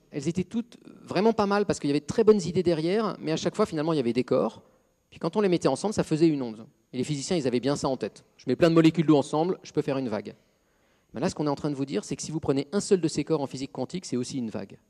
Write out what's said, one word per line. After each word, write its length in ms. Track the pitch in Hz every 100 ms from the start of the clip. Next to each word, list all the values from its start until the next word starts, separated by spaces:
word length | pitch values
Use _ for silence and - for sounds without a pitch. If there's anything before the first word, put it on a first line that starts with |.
| _
Elles 180 | 151 139
étaient 160 | 170
toutes 340 | 180 233 - - - -
vraiment 280 | - 147 220
pas 140 | 220 202
mal 220 | 202 202
parce 120 | 147
qu'il 120 | 143
y 20 |
avait 60 | 147
de 60 | -
très 180 | -
bonnes 180 | 214 214
idées 220 | 165 175
derrière, 520 | 175 156 165 208 208 -
mais 120 | 151
à 60 | 160
chaque 180 | 180 -
fois 120 | 208
finalement 260 | 156 156
il 40 | 156
y 20 |
avait 140 | 120
des 100 | 120
corps. 400 | 117 135 214 - _ _ _ _ _
Puis 80 | -
quand 160 | 165 214
on 60 |
les 60 | 202
mettait 200 | 170 151
ensemble, 260 | 131 202
ça 100 | 214
faisait 240 | - 151 165
une 140 | 143
onde. 240 | 120 110 113 _ _
Et 60 | 127
les 60 |
physiciens, 340 | 127 143 131 180
ils 100 | 127
avaient 120 | 120
bien 160 | 131 143
ça 120 | 147
en 100 | 127
tête. 280 | 101 - _ _
Je 80 | -
mets 80 | 127
plein 140 | 170
de 60 | 165
molécules 300 | 160 160 151
d'eau 100 | 147
ensemble, 440 | 127 151 175 -
je 100 | -
peux 120 | 156
faire 160 | 143 135
une 100 | 127
vague. 260 | 104 104 - _ _ _ _ _ _ _
Ben 60 | -
là, 100 | 170
ce 60 | -
qu'on 100 | 151
est 40 |
en 60 | 139
train 140 | 151
de 60 | 135
vous 100 | 139
dire, 180 | 190
c'est 120 | - 143
que 80 |
si 80 | -
vous 80 | 156
prenez 280 | - 135 -
un 80 | 202
seul 220 | - 190
de 60 | 156
ces 160 | -
corps 180 | 143 156
en 60 | 135
physique 260 | 127 135
quantique, 320 | - 127 - -
c'est 100 | 123
aussi 220 | 123 135
une 120 | 113
vague. 300 | 98 98 -